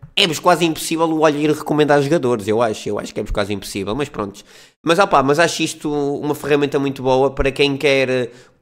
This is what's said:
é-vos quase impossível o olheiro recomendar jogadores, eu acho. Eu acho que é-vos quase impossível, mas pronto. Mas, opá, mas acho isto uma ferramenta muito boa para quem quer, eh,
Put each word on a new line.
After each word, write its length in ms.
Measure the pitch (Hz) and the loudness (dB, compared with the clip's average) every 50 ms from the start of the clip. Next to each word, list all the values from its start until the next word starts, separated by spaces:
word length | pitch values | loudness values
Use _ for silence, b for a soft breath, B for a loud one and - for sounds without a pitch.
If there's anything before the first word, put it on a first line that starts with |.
| - - - | -20 -8 0
é-vos 240 | - 202 190 151 139 | 0 0 0 0 0
quase 240 | - 180 180 156 175 | 2 2 4 4 2
impossível 420 | 165 156 - - - 165 156 165 | 0 0 -2 -4 -6 -2 0 0
o 140 | 165 160 156 | 0 2 2
olheiro 340 | 156 160 147 143 151 151 151 | 2 2 2 2 2 0 0
recomendar 480 | 147 - - 160 147 151 139 147 147 143 | 0 -2 -2 2 2 4 4 4 2 4
jogadores, 460 | 139 156 175 131 123 123 113 101 104 | 2 0 0 2 0 0 0 0 -2
eu 120 | 107 113 | 0 0
acho. 280 | 120 113 107 - - - | 0 0 -2 -4 -6 -6
Eu 100 | 104 101 | -6 -6
acho 160 | 110 - - | -6 -8 -8
que 60 | - | -10
é-vos 100 | 107 - | -8 -6
quase 240 | - 104 101 95 104 | -4 -4 -4 -4 -4
impossível, 400 | 98 95 - - 104 95 95 107 | -8 -8 -8 -8 -6 -6 -4 -4
mas 140 | 135 147 139 | -4 -4 -6
pronto. 360 | - - 107 101 95 - - B B B B B B B _ | -6 -8 -8 -8 -8 -14 -20 B B B B B B B _
Mas, 140 | 151 165 175 | 0 2 2
opá, 240 | 202 190 - 147 131 | 2 4 4 2 4
mas 160 | 135 147 143 | 4 2 2
acho 240 | 170 160 - - 160 | 2 0 2 -2 -4
isto 260 | 156 - - - 151 | -4 -4 -6 -6 -6
uma 440 | 147 147 143 139 143 131 - 147 147 | -4 -2 -2 -2 -4 -4 -4 -4 -6
ferramenta 440 | 135 - 143 147 147 143 139 139 143 | -6 -2 0 2 2 2 0 0 -2
muito 240 | 139 139 135 - 127 | -2 -2 -4 -4 -2
boa 300 | 131 127 131 135 135 135 | 0 2 2 2 2 0
para 200 | - - 139 135 | -2 -4 -4 0
quem 240 | - 143 143 139 | 0 0 0 0
quer, 320 | 135 151 143 135 135 131 123 | 0 0 2 2 2 2 0
eh, 220 | 131 127 123 113 B B B B B _ | 0 -2 -2 -4 B B B B B _